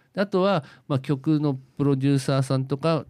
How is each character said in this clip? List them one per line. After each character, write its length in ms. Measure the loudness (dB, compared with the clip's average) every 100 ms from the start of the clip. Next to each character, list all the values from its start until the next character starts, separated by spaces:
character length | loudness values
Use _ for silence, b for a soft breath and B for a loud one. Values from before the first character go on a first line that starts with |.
| b -6
あ 60 | -2
と 140 | 0
は、 240 | 2 0 -4 B -4
ま 80 | -4
あ、 20 |
局 400 | -2 -2 0 2
の 140 | 0
プ 320 | -2 -8 -2 0
ロ 100 | 2
デ 120 | 2
ュ 80 | 0
ー 40 |
サ 200 | 2 0
ー 40 |
さ 140 | 0 -2
ん 80 | -2
と 120 | -2
か、 280 | 0 -2